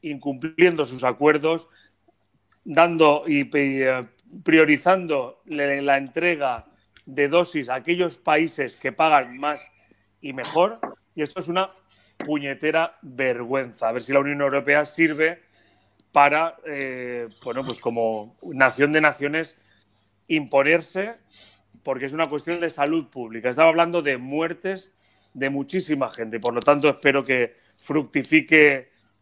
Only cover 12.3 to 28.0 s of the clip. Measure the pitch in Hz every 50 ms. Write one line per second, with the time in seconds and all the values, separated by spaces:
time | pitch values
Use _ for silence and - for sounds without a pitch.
12.3 | 151 147 143 139 139 - 151 156 151 165 165 165 _ _ - 139 127 123 135 131
13.3 | 120 117 120 117 135 135 131 120 110 - 120 120 117 127 - 127 135 139 139 143
14.3 | 143 143 143 139 135 139 123 143 143 151 151 143 - - 165 156 147 143 156 160
15.3 | 175 - _ _ _ _ _ _ _ _ _ _ _ _ _ _ _ 147 143 143
16.3 | 147 151 165 165 - _ - 156 147 139 139 131 127 127 123 123 123 120 117 113
17.3 | 104 _ - 127 117 131 135 127 120 - - 123 117 117 113 113 110 107 104 113
18.3 | _ _ - 175 156 131 135 131 123 - 143 147 151 156 156 151 143 - 139 143
19.3 | 151 160 160 - - _ _ _ _ _ _ _ _ _ _ _ _ _ _ _
20.3 | 165 156 143 117 - 139 139 147 165 165 160 - - 190 196 220 233 _ _ _
21.3 | _ - - - _ _ _ _ _ _ _ 151 131 127 131 139 139 160 165 139
22.3 | 147 147 139 165 175 170 170 165 - - 143 147 160 165 147 _ _ 131 120 110
23.3 | 110 117 107 127 123 139 160 165 160 165 170 170 170 170 151 143 135 123 123 131
24.3 | 143 156 165 165 170 - - 185 196 185 - _ _ _ _ _ _ _ _ _
25.3 | _ 127 135 135 139 139 139 139 - 190 - - 151 139 131 113 - - 113 110
26.3 | 110 113 101 123 117 120 113 143 147 147 135 151 139 - - 147 135 139 127 123
27.3 | 131 127 120 - _ _ _ - - - - - 143 135